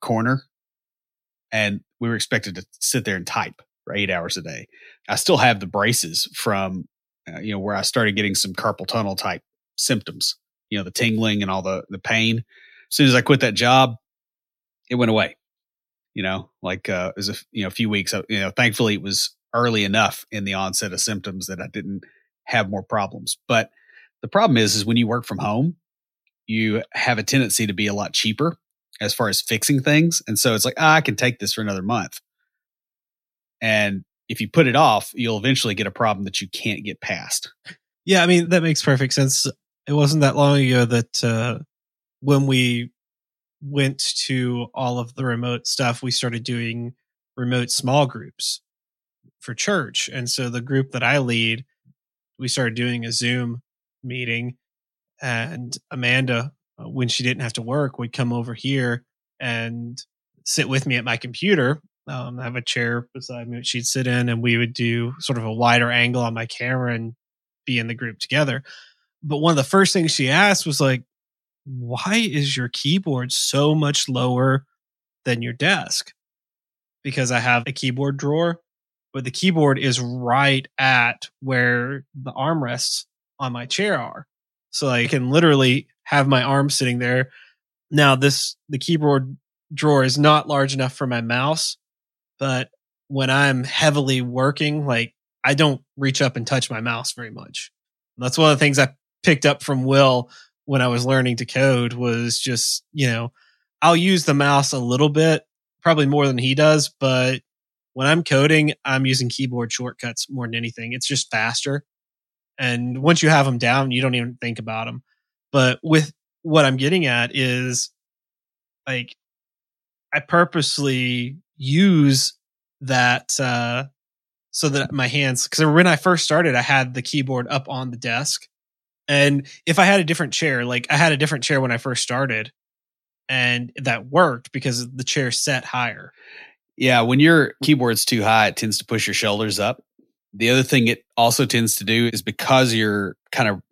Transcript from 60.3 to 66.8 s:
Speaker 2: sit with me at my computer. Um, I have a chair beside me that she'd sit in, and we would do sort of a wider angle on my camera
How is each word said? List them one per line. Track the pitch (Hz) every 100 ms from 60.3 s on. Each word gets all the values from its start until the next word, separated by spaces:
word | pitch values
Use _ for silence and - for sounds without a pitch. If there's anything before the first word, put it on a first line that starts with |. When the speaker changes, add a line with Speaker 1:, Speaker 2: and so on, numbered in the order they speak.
| _
Speaker 2:
sit | - - 139
with | 135 139
me |
at | 123
my | 120 117
computer. | 127 120 185 185 123 151 - _ -
Um, | 135 127 123
I |
have | 127
a | 123
chair | 120 127 117 120 120
beside | 135 - 120 117
me | 120
that | 123
she'd | 123 120
sit | 139 127
in, | 123 120
and | 117
we | 120 117
would | 120
do | 123 117 117 117 131
sort | - 123
of |
a | 113
wider | 110 120 120 120
angle | 120 120 123
on | 117
my | 113 113
camera | - 120 131